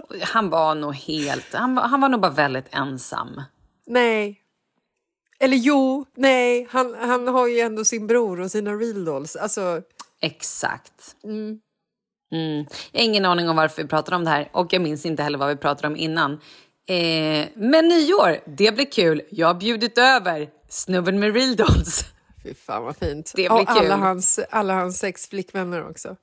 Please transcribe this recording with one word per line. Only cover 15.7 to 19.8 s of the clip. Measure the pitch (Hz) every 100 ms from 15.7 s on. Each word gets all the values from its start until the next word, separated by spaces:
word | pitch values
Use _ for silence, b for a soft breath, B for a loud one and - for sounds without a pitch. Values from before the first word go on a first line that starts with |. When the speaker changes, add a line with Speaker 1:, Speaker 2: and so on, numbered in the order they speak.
| 143 151
Speaker 1:
om | 156
innan. | 160 165 143 151 B B B B -
Eh, | 180 165 160 156 151 - 226
men | 226 320 330
nyår, | 349 302 392 190 151 - 143
det | 208 220
blir | 277
kul. | - 170 151 -
Jag | - 165
har |
bjudit | 175 208 226